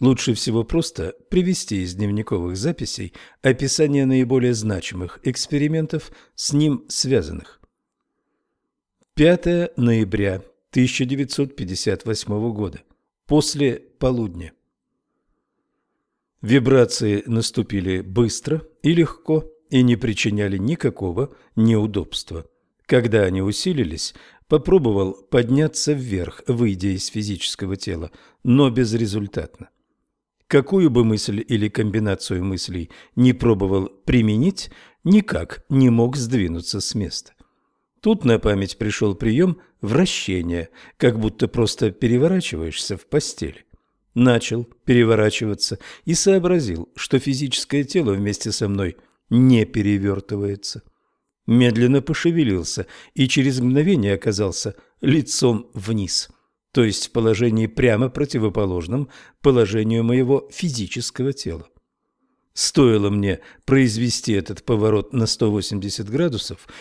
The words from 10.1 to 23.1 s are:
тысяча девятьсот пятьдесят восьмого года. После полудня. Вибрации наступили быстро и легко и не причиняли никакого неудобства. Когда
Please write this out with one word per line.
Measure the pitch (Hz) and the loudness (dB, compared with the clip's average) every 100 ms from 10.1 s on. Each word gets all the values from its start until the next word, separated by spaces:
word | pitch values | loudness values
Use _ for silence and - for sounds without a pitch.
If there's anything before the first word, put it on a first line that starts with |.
| 101 98 95 - _ _ | -2 -2 -4 -12 _ _
тысяча | 131 127 - 127 | 0 2 0 -4
девятьсот | 135 131 - 139 - | -4 -4 -4 -4 -6
пятьдесят | 92 92 107 95 | -8 -4 -4 -4
восьмого | 113 104 - 104 117 | -4 -6 -4 -4 -4
года. | 107 95 78 _ _ _ _ - | -4 -6 -8 _ _ _ _ 0
После | 151 - 143 135 - - - | 2 2 0 -2 -2 -10 -4
полудня. | 127 120 107 87 82 _ _ _ _ _ _ _ _ _ _ _ _ _ _ _ _ _ _ - | -2 -2 -4 -8 -14 _ _ _ _ _ _ _ _ _ _ _ _ _ _ _ _ _ _ -8
Вибрации | 104 135 127 131 117 - 107 101 | 2 2 6 4 4 0 -2 -2
наступили | - 113 - - 104 101 92 92 | -2 -2 -2 -4 -4 -2 -2 -4
быстро | 95 104 113 - 147 156 - _ | -2 0 0 0 -4 -4 -6 _
и | 147 | 0
легко | 170 151 - - 156 156 _ - | 2 2 -2 -2 -2 -2 _ -2
и | 131 | 4
не | 123 117 | 4 2
причиняли | 117 101 113 104 101 95 | 0 -2 -2 0 -2 -2
никакого | 113 170 131 - 92 90 139 - _ 113 | -2 -2 -4 -4 -6 -4 -6 -8 _ 2
неудобства. | 113 107 107 101 - - - 82 - _ _ _ | 4 4 2 -4 -6 -8 -10 -12 -14 _ _ _
Когда | - 127 113 | 0 2 4